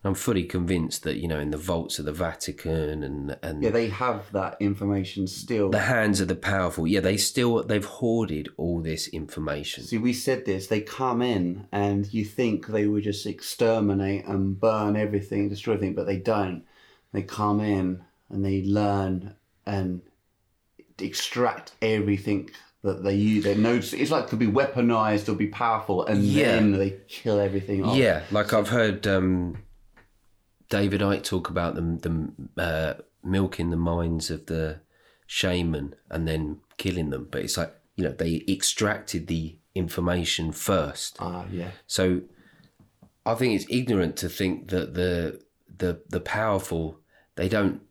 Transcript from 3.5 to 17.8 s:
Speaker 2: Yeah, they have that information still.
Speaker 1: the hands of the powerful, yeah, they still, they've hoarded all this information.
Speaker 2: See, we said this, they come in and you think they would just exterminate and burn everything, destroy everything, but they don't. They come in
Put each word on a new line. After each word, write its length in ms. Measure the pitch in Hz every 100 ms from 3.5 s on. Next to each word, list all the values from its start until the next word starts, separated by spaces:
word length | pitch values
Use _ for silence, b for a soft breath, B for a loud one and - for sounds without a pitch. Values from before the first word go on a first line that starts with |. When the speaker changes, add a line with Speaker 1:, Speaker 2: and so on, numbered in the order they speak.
| 76
Speaker 2:
Yeah, 60 | 117
they 180 | 117 113
have 420 | 98 127 104 -
that 240 | 98 92 -
information 680 | 101 98 101 101 92 101 92
still. 440 | - - 113 98
Speaker 1:
the 100 | 104
hands 400 | 110 120 107 95
of 80 | 90
the 80 | 90
powerful, 500 | - 98 90 85 82
yeah, 140 | 98
they 160 | 92 101
still, 480 | - 135 120 117
they've 200 | - 104
hoarded 640 | 98 - 120 113 110 78 73 -
all 240 | 85 85
this 280 | 80 78 -
information. 760 | 82 71 - 78 73 73 -
Speaker 2:
See, 160 | - 113
we 140 | 123
said 320 | 123 - 127
this, 240 | - 95 -
they 120 | 107
come 400 | - - 131 120
in 460 | 123 104 90 95 101
and 400 | 101 101 101 101
you 100 | 110
think 440 | 104 - 120 104 -
they 180 | 110 104
would 160 | 104
just 240 | 104 98 107
exterminate 1000 | - - - 113 113 104 98 98 98 87
and 320 | 98 98 98
burn 360 | 113 107 104 107
everything, 520 | 104 101 98 101 101
destroy 260 | 98 -
everything, 220 | 104 95 -
but 100 | 87
they 120 | 95
don't. 440 | 104 107 92 85 b b b b _
They 100 | 101
come 380 | 95 - 104 104
in 440 | 107 98